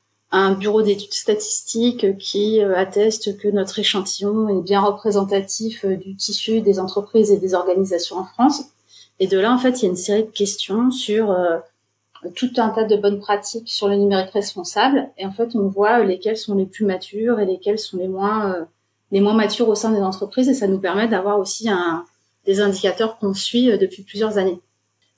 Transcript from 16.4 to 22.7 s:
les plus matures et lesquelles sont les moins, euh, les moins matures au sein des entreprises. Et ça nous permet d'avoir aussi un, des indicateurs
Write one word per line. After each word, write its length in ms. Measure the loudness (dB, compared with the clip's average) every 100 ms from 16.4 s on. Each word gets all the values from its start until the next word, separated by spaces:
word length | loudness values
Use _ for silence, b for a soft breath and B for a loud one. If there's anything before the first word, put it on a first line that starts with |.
| -4 -2
les 100 | -2
plus 200 | -2 -2
matures 540 | -2 -6 -4 -2 0
et 60 | 0
lesquelles 340 | -2 -2 -4
sont 180 | -4 -6
les 120 | -6
moins, 440 | -2 -2 0 -2
euh, 120 | -4 -8 _ _ _ _
les 100 | 2
moins 120 | 4
matures 360 | 4 2 2 2
au 60 | 2
sein 160 | 2
des 100 | 0
entreprises. 480 | 0 -2 -4 0 2
Et 40 |
ça 140 | 2 2
nous 120 | 0
permet 280 | 0 0 0
d'avoir 320 | 0 0 0
aussi 300 | -2 -4 -2
un, 340 | 0 0 -4 -8 _ _ _ -2
des 140 | 2
indicateurs 580 | 2